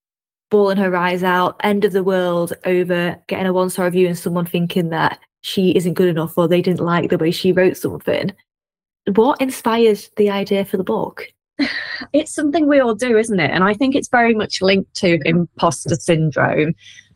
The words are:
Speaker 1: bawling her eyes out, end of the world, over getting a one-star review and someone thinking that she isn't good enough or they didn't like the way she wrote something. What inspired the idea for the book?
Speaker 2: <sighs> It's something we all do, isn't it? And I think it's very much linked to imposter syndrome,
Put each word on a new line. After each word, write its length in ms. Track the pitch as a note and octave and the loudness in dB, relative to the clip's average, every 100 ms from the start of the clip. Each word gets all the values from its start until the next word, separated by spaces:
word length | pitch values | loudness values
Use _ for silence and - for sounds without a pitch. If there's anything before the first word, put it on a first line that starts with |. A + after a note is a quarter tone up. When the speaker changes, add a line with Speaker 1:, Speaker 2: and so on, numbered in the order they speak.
| _ _ _ _ - | _ _ _ _ 0
Speaker 1:
bawling 260 | G#3 G3 G3 | 2 2 2
her 180 | F#3+ F3+ | 0 0
eyes 260 | F3+ F3+ | 0 0
out, 380 | F#3 F3+ F3+ - | 2 2 0 0
end 220 | G#3 G3+ | -2 0
of 80 | G3+ | 0
the 100 | F#3+ | 0
world, 480 | F#3+ F#3 F3+ F3 F3 - | 0 0 0 -2 -4 -6
over 520 | F#3 F3+ F3+ F3 F3 F3+ - | -2 -2 0 -2 -2 -6 -8
getting 180 | F#3 F#3 | -4 -2
a 60 | |
one-star 320 | F3+ F#3 F#3+ F3+ | 0 -2 0 0
review 220 | F3 F3+ | 2 0
and 100 | F3 | 0
someone 280 | F#3 F3 F3 | -4 -4 -2
thinking 420 | F3+ E3+ F#3 E3 | -2 -2 -2 -2
that 280 | D#3+ D3+ - _ _ | 0 -2 -4 _ _
she 280 | - - F#3 F#3 | -8 0 2 2
isn't 180 | F3 | 0
good 140 | D#3+ F3+ | 0 0
enough 280 | D#3+ D#3+ - | 2 -2 0
or 120 | E3 | 2
they 120 | F3+ | 2
didn't 200 | F3+ D#3+ | 0 -2
like 240 | E3+ E3+ - | 0 0 0
the 80 | F3 | 0
way 120 | D#3+ | 0
she 220 | F3 F#3+ | 0 0
wrote 240 | F3+ F#3 - | 2 2 0
something. 560 | - - - - G3 - _ _ _ _ _ _ - | -8 -6 -4 -4 -4 -8 _ _ _ _ _ _ -2
What 260 | G3+ B3 - | 2 2 2
inspired 600 | C4 - A#3 A3+ A3+ G3+ - - | -4 -4 -2 2 2 2 -4 -2
the 140 | G#3 | 0
idea 340 | G3 G3 G3 | 0 -2 -2
for 120 | F#3+ F#3+ | -2 -4
the 80 | |
book? 420 | F#3 A3 - - - _ _ - | -4 -4 -6 -10 -20 _ _ -6
Speaker 2:
<sighs> 80 | C#4 - - - - | -6 -6 -10 -12 -2
It's 200 | C#4+ D4 | -2 -2
something 320 | - D4 E4 C#4+ | -4 -2 0 4
we 140 | C#4+ | 4
all 140 | A#3+ | 2
do, 240 | A3 B3+ A3 | 0 0 0
isn't 200 | A3+ F#3+ | 2 0
it? 100 | D3 | 0
And 120 | E3+ | 2
I 120 | F#3+ | 2
think 200 | G#3 C4+ | 2 0
it's 140 | C#4 - | 0 0
very 240 | B3 A#3 | 2 2
much 300 | G#3+ - - | 2 -2 -2
linked 320 | F#3+ G3 - - | 2 2 0 -2
to 180 | F#3 E3 D#3 | 0 2 2
imposter 680 | E3+ E3+ - E3+ - - - | 0 0 0 -2 -2 -4 -4
syndrome, 760 | - D#3+ D#3+ C3+ C3 - D#3 - - - _ | 0 2 2 0 0 2 -2 -4 -10 -20 _